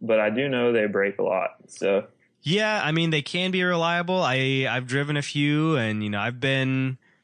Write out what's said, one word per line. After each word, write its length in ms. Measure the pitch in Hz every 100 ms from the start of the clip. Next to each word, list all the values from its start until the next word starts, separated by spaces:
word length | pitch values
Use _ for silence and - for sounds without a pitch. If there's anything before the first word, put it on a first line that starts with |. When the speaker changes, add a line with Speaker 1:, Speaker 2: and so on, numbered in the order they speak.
Speaker 1:
but 160 | 113 110
I 100 | 107
do 180 | 110 139
know 240 | 127 120
they 140 | 117 104
break 320 | 98 101 98
a 60 |
lot. 320 | 92 92 92 - -
So 380 | - 92 98 - _ _ _
Speaker 2:
Yeah, 360 | 143 196 214 214
I 80 | 147
mean, 180 | 165 165
they 140 | 156
can 260 | 143 175 185
be 140 | 185
reliable. 580 | 180 170 165 170 175 185
I, 460 | 147 131 131 135 131
I've 160 | 123 123
driven 320 | 135 143 147
a 60 |
few 540 | - 143 147 151 160 147
and, 260 | 113 107
you 80 | 104
know, 80 | 104
I've 200 | 113 123
been, 600 | 135 135 131 131 131 131 _ _